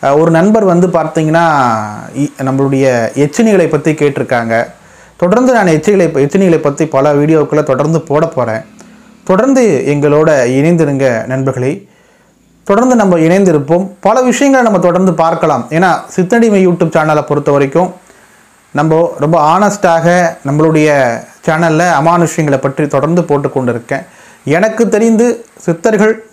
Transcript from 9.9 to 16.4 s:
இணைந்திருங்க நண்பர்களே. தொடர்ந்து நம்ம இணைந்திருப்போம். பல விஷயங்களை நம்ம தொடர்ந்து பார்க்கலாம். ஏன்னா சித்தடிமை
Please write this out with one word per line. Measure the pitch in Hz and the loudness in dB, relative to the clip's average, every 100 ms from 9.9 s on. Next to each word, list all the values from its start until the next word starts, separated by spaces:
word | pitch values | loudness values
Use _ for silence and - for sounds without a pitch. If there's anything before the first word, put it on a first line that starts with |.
| 147 147 147 156 147 123 | 0 2 2 2 2 2
இணைந்திருங்க | 131 151 175 156 139 135 113 117 | 0 2 2 2 2 0 -2 -4
நண்பர்களே. | 131 135 131 127 190 - _ _ _ _ _ _ _ | -4 -4 -2 -4 -6 -12 _ _ _ _ _ _ _
தொடர்ந்து | - 196 254 247 | -2 0 2 2
நம்ம | 196 175 | 2 2
இணைந்திருப்போம். | 160 185 196 151 135 170 190 - | 2 2 2 0 0 -2 -2 -4
பல | 196 226 | -2 0
விஷயங்களை | 254 - 277 269 240 | 0 0 2 2 2
நம்ம | 190 | 2
தொடர்ந்து | 175 180 190 | 0 2 0
பார்க்கலாம். | 160 165 165 160 139 113 | 0 0 0 0 -2 -2
ஏன்னா | 156 185 156 - | -2 0 -2 -4
சித்தடிமை | - 180 233 | -4 0 2